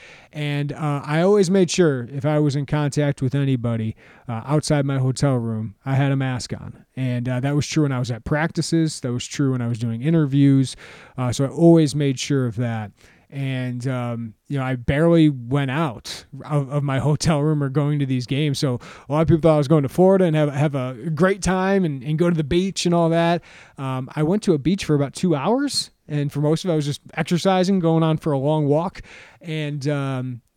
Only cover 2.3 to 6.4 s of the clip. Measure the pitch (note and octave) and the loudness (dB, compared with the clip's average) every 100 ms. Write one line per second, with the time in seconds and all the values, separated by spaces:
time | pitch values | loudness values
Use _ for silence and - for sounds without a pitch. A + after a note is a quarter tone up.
2.3 | D3+ D3+ C3+ C3+ D3 D3 D3 C#3+ - B2+ | 2 2 0 -2 -2 -2 0 -2 0 -2
3.3 | C#3+ C#3 B2+ A#2+ A2+ A2 - - - - | 0 0 0 -2 -2 -4 -8 -14 -18 -10
4.3 | A2+ B2 D3+ - D3 C#3 C#3 C3 B2 C#3+ | -8 -2 -2 0 0 0 0 -2 0 0
5.3 | B2+ A2+ A2 A2 - C3+ C3+ C#3 C#3 C3 | 0 -2 -4 -8 -10 -4 0 0 0 -2
6.3 | B2 | -4